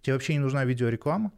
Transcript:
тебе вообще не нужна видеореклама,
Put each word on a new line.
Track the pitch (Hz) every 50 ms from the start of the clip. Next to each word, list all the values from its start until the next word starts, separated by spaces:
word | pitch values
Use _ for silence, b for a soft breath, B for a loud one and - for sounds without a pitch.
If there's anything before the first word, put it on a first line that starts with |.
тебе | B 135 135
вообще | 131 - - 151
не | 143
нужна | 139 131 135 139 131
видеореклама, | 127 127 120 123 117 113 - - 147 170 214 220 196 -